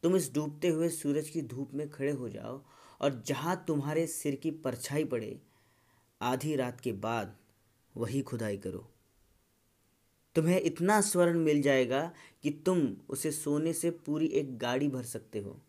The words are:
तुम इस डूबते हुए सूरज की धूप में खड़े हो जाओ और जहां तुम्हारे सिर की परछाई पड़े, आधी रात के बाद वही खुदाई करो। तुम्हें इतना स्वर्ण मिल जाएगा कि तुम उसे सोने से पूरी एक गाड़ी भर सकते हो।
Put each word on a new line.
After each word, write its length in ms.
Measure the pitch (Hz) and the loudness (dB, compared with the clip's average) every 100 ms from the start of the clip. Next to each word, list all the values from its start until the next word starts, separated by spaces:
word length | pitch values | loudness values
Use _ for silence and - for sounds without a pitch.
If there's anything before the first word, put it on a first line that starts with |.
तुम 120 | 165 185 | 4 2
इस 180 | 147 | 2
डूबते 340 | 127 151 - 175 | -2 -4 -2 0
हुए 220 | 160 170 | 2 0
सूरज 400 | 165 143 143 151 | 0 0 0 -2
की 120 | 170 | -6
धूप 320 | 127 120 135 | -6 -6 -6
में 160 | 139 147 | -6 -8
खड़े 220 | - 139 | -4 -2
हो 180 | 143 123 | -2 -6
जाओ 360 | 98 110 135 - - - - | -8 -10 -12 -14 -20 -20 -2
और 200 | 143 131 | 0 0
जहां 340 | 113 135 156 180 | -4 -2 0 -2
तुम्हारे 520 | - 151 143 156 165 | 0 0 0 0 0
सिर 280 | - 147 139 | -2 -2 -2
की 160 | 165 | -4
परछाई 540 | 156 135 120 - 143 - | -4 -4 -4 -4 -2 0
पड़े, 360 | 120 110 135 _ _ _ _ _ _ _ _ | -2 -4 -10 _ _ _ _ _ _ _ _
आधी 340 | 120 131 147 147 | -2 0 0 0
रात 260 | 123 120 | -2 -2
के 100 | 123 | -4
बाद 460 | 98 107 117 98 - _ _ _ _ _ - | -2 -2 -2 -4 -10 _ _ _ _ _ -6
वही 240 | 113 123 | -2 -2
खुदाई 360 | 139 123 110 101 | -4 -4 -4 -4
करो। 300 | 98 92 - _ _ _ _ _ _ _ _ _ _ _ _ _ _ - | -6 -8 -12 _ _ _ _ _ _ _ _ _ _ _ _ _ _ 2
तुम्हें 260 | 160 180 | 4 4
इतना 400 | 165 - 175 214 | 2 0 4 4
स्वर्ण 380 | 202 180 175 170 | 4 4 4 6
मिल 220 | 160 147 | 4 4
जाएगा 520 | 139 135 127 131 165 - - _ | 6 4 4 2 -2 -8 -20 _
कि 60 | 143 | -6
तुम 480 | 147 - 180 139 98 - | -2 2 2 2 -2 -8
उसे 220 | 135 156 | -4 -4
सोने 420 | 151 - 147 160 | -2 -2 0 0
से 180 | 165 170 | 0 -2
पूरी 360 | 170 - 156 160 | -2 -4 0 2
एक 300 | 135 139 120 | 2 0 -4
गाड़ी 300 | 120 127 143 | -2 2 0
भर 160 | 131 | -2
सकते 360 | 120 113 - 107 | -6 -10 -8 -10
हो। 220 | 98 101 | -8 -12